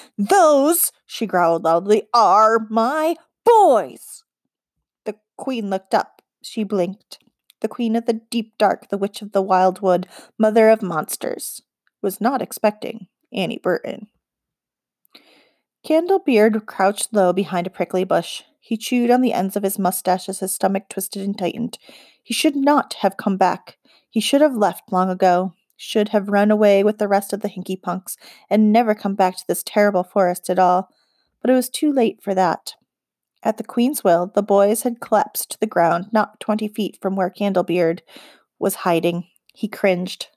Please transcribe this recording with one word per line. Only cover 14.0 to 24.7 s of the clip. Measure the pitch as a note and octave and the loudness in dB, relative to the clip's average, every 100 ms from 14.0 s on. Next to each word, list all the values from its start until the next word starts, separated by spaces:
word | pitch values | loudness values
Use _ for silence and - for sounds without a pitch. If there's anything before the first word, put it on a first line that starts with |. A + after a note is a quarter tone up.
| G#3 _ _ _ _ _ _ _ _ _ _ - _ _ _ _ _ _ | -16 _ _ _ _ _ _ _ _ _ _ -20 _ _ _ _ _ _
Candlebeard | - D#4 F4+ F#4+ D4+ A3 A3 G#3+ - | -2 0 2 0 2 4 4 2 -4
crouched | - F#3+ G#3 - | -2 0 0 -2
low | G#3 F3+ | 0 2
behind | F#3 D#3 F3+ F3+ | 0 -2 -4 -6
a | |
prickly | - F3 F#3 F#3 | -6 -4 -2 0
bush. | E3+ - - - _ | -2 -2 -10 -18 _
He | - A3 | -8 -8
chewed | - B3 A#3+ | -2 0 2
on | B3+ | 2
the | B3+ | 2
ends | - F#3+ G3+ | -2 -4 -2
of | |
his | G3 G3 | -4 -2
mustache | F#3 F#3 F#3 F#3 - | -2 -2 -2 -2 -4
as | F#3+ | -8
his | F#3+ | -8
stomach | - F#3+ G3 - | -4 -2 -4 -6
twisted | - - G3 | -10 -10 -8
and | G3 G3 | -8 -6
tightened. | F3+ - - - - - _ _ | -6 -6 -8 -10 -20 -20 _ _
He | - | -10
should | A3+ D#4+ C#4+ | -2 -2 0
not | C#4 D4 - - | 2 2 -2 -4
have | G3 - | -4 -2
come | G#3 F#3+ | -4 0
back. | F#3 F#3 - - _ _ _ | 0 -2 -10 -20 _ _ _
He | A3+ | -6
should | - C#4 | 0 2
have | D4+ A#3+ | 2 2
left | G3 | -2